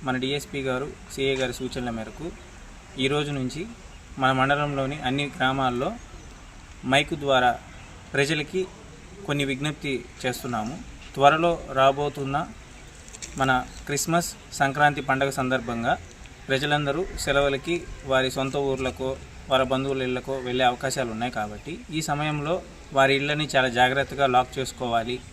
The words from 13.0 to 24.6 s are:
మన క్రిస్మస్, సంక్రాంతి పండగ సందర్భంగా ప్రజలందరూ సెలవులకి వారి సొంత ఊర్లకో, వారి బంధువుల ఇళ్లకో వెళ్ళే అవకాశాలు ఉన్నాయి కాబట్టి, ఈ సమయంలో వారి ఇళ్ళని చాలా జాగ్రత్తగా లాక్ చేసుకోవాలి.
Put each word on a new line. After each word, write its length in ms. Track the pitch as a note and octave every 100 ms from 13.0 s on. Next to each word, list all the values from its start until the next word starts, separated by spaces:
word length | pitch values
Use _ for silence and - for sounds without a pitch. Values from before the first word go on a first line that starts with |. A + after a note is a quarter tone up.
| - - - -
మన 140 | C3 B2+ B2 -
క్రిస్మస్, 440 | - C#3+ - E3 E3+ - -
సంక్రాంతి 500 | - C#3 C#3 D3 D3
పండగ 280 | C3 C3 C#3
సందర్భంగా 600 | C3+ B2+ B2+ A#2 A#2 A#2 E3 - - - -
ప్రజలందరూ 580 | - C3+ D3 D3 D3 C#3+ F#3+ -
సెలవులకి 580 | - C#3 C#3+ C#3 D3 F3 F3 - C#3
వారి 240 | C3 C3
సొంత 260 | C3 C3+ C#3+
ఊర్లకో, 540 | C#3 C3 C3 B2 C3 C3+ - - -
వారి 160 | C3+
బంధువుల 380 | B2+ C3 C3+ C3+
ఇళ్లకో 320 | B2+ B2+ B2 C3+
వెళ్ళే 260 | B2+ B2+
అవకాశాలు 460 | B2+ A#2+ C#3 C3+ A#2+
ఉన్నాయి 220 | A2 B2
కాబట్టి, 400 | A#2 G#2+ G#2 - F3 -
ఈ 100 | D#3
సమయంలో 520 | D#3+ D3 D3+ D3+ D3 F#3 - - -
వారి 220 | C3+ C3+ C#3
ఇళ్ళని 300 | C#3+ D3+ D3+
చాలా 220 | C#3 C3
జాగ్రత్తగా 580 | A#2+ B2 C3+ C3+ C3+ C#3
లాక్ 260 | B2 -
చేసుకోవాలి. 640 | -